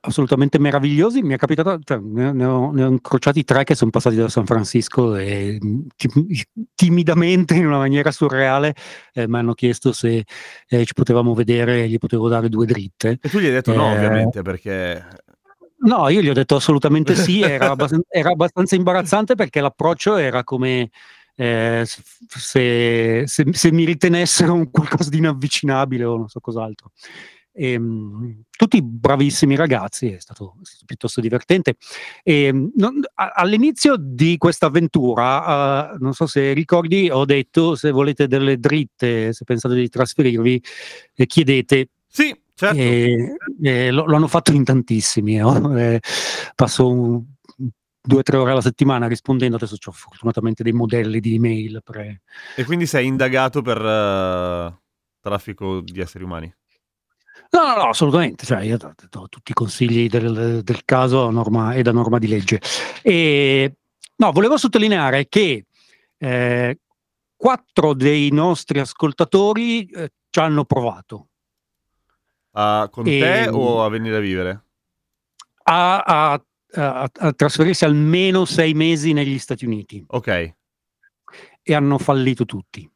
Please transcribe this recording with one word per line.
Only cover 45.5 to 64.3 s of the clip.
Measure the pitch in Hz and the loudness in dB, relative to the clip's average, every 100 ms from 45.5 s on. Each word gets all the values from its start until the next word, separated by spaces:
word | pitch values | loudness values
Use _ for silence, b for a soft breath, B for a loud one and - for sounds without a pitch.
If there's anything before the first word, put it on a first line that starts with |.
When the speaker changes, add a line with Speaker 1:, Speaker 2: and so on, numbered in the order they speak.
| 139 147 127 117 | 2 2 0 0
Speaker 1:
Eh, | 117 B B B B B - | 0 B B B B B -2
passo | 127 - 127 | -2 2 2
un, | 123 117 120 127 139 _ - 127 - _ _ | 2 0 -2 -6 -20 _ -12 -12 -12 _ _
due | 127 135 | 2 2
o | |
tre | 135 139 | 4 2
ore | 127 | 2
alla | 131 | 2
settimana | 123 120 139 127 117 | 0 2 2 2 -2
rispondendo, | 113 - 131 127 113 | -4 -2 0 0 -2
adesso | 110 101 | -6 -10
c'ho | - | -16
fortunatamente | 87 - - 113 117 113 110 | -18 -20 -6 -4 -2 -4 -2
dei | 117 | -2
modelli | 117 117 120 107 110 | -2 0 -2 -2 -2
di | 110 110 | -2 0
email | 117 110 110 110 - | 0 -2 -8 -14 -16
pre- | 107 104 101 _ B B - | -16 -16 -18 _ B B -8
Speaker 2:
E | 127 | -4
quindi | 175 165 | -4 -2
sei | 139 127 | 0 0
indagato | 131 131 131 131 - | 0 0 0 0 -2
per, | 117 110 | -4 -2
eh, | 110 110 104 98 92 90 90 87 85 87 _ _ _ _ | 0 0 0 -2 -2 -2 -4 -6 -8 -14 _ _ _ _
traffico | 104 101 - 95 95 95 | -8 -8 -8 -10 -6 -6
di | 90 90 | -8 -10
esseri | 90 92 92 | -10 -10 -12
umani? | 82 82 _ _ _ _ _ _ _ b b b | -10 -12 _ _ _ _ _ _ _ b b b
Speaker 1:
No, | 359 302 | 2 2
no, | 226 | 2
no, | 135 | 0
assolutamente. | 110 151 165 147 - - | 2 2 2 0 -6 -6
Cioè, | 117 | -4
io | 107 117 | -2 -6
do, | - - _ | -8 -20 _
do | 101 - | -20 -18
tutti | - - | -20 -8
i | |
consigli | - 110 - 120 117 117 | -6 -4 -2 0 0 0
del, | 117 113 110 117 113 | 0 -2 -2 -2 -4
del | 101 117 | -4 -6
caso | - 127 127 131 120 | 0 2 2 2 0
a | |
norma, | 117 113 113 110 | -2 0 0 0
e | 127 | 0
da | 120 | 2
norma | 117 110 117 | 2 2 0
di | 110 | 0
legge. | 107 95 104 B B B B | -2 -2 -4 B B B B
E, | - 170 160 143 139 135 135 - _ _ - - | 0 2 2 2 2 2 0 -4 _ _ -20 0
no, | 214 | 2